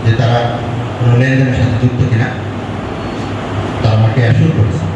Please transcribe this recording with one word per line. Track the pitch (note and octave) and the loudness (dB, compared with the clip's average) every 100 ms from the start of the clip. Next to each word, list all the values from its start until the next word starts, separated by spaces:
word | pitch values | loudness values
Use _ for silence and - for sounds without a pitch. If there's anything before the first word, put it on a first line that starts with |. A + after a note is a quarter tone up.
যে | A#2 A2+ | 0 2
তারা | A#2 A#2+ A#2+ - - - - - | 2 2 0 -4 -6 -6 -6 0
কোনো | A#2+ A#2+ | 2 4
লেনদেনের | C3+ C3 B2+ B2 | 4 2 2 2
সাথে | A2+ A2 | 0 2
যুক্ত | B2 B2 - | 0 0 0
কিনা, | A2+ B2 - - - - - - - - - - - - - - - | 0 0 -4 -6 -6 -6 -8 -8 -8 -8 -8 -6 -6 -6 -4 -4 -2
তারা | A2 A2 | 2 4
আমাকে | A2 B2+ | 2 2
অ্যাসিওর | A2+ - E3 A2 | 2 4 4 2
করেছে। | G#2 - - | 0 0 -4